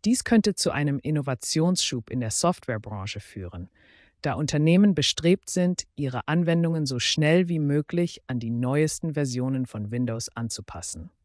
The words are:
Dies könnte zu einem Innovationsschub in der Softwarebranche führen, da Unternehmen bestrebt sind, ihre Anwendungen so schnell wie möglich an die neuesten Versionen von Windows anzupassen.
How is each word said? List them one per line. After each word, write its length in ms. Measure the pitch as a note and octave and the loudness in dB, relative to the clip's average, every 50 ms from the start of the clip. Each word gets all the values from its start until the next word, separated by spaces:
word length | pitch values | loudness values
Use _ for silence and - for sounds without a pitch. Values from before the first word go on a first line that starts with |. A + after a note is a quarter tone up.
| - | 4
Dies 180 | G#3+ B3 - - | 2 2 2 2
könnte 320 | - A#3+ A3 G#3 G#3 F#3+ | 4 4 6 6 4 0
zu 160 | - - - | 0 -2 -2
einem 260 | - C#3+ D3 D3 C#3 | 0 0 0 0 0
Innovationsschub 1120 | C#3 - D3 D#3 D3+ C3+ C#3 C3 - - - - D#3+ D#3+ F3+ F#3 - - - - B2 G#2+ - | -2 -2 0 0 0 0 -2 -4 -4 -4 -2 0 2 2 2 2 0 -2 -2 -4 -6 -6 -4
in 100 | - B2+ | -4 -4
der 120 | A#2+ A2 | -4 -2
Softwarebranche 880 | - - - - - - - - A#2+ G#2+ - G#2 G#2 G2+ F#2+ G#2 - G#2+ | -2 2 2 2 0 0 -4 -6 -6 -6 -6 -8 -8 -8 -8 -8 -8 -10
führen, 500 | - - - G2+ F#2 F2 - F2+ F2+ - _ _ _ _ _ _ _ _ _ _ - | -12 -12 -12 -12 -12 -10 -10 -12 -12 -14 _ _ _ _ _ _ _ _ _ _ -4
da 100 | D3 - | -4 -2
Unternehmen 640 | - D#3 C#3 - D3 D3+ D#3+ E3+ F#3 G#3 G#3 F3+ | -2 -2 0 2 2 4 6 6 6 6 6 4
bestrebt 560 | D3+ C3+ - - - D#3 E3+ F#3 G3 _ - | 2 0 -2 -2 0 2 2 2 2 _ -4
sind, 320 | - F#3 F3+ F3+ F3+ - - _ _ | -2 0 2 2 0 -2 -6 _ _
ihre 320 | - C#3+ C3 B2 B2 - | -6 -6 -4 -4 -4 -2
Anwendungen 600 | - D#3 F3 F3 E3 E3 E3+ E3+ E3 E3 D#3+ D3+ | 0 0 2 2 2 2 2 2 0 0 -2 -2
so 100 | C3 C3 | -2 -2
schnell 520 | A#2+ - - - - D3+ D3+ E3 F3+ F#3 E3+ | -2 -2 -2 0 2 4 6 6 4 4 2
wie 100 | E3+ D#3 | 0 0
möglich 640 | D3+ C#3+ C#3+ D3+ D3 - - E3+ F3 E3+ - - _ | 0 2 2 0 0 0 0 0 0 -2 -4 -12 _
an 140 | - C3 A#2+ | -6 -6 -4
die 100 | A#2 A2+ | -4 -2
neuesten 640 | A#2 A#2+ B2 B2 C#3 D3 D#3 D3+ - - - E3 C#3+ | -2 -2 0 0 2 2 2 0 0 -4 -6 -4 -2
Versionen 540 | D3+ D3 C3 B2 B2+ B2+ C3 C3+ C3 B2+ | -2 -2 -2 -2 -2 -2 0 0 -2 -2
von 240 | - - G#2+ G#2 G#2 | -4 -6 -8 -6 -4
Windows 380 | A#2+ B2 B2 A#2 A2+ A2+ A2 - | -2 -2 -2 -2 -2 -4 -6 -8
anzupassen. 840 | _ A#2 A#2 A2+ - - G2+ - - F2 - - - E2 D#2 - _ _ | _ -8 -6 -6 -6 -10 -12 -12 -12 -12 -10 -10 -10 -12 -14 -16 _ _